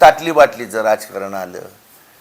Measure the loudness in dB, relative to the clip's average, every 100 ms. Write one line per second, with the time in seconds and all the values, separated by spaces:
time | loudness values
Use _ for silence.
0 | 4 4 0 2 2 0 -8 -4 0 -2
1 | -4 -12 -10 -10 -12 -14 -18 -20 _ _
2 | _ _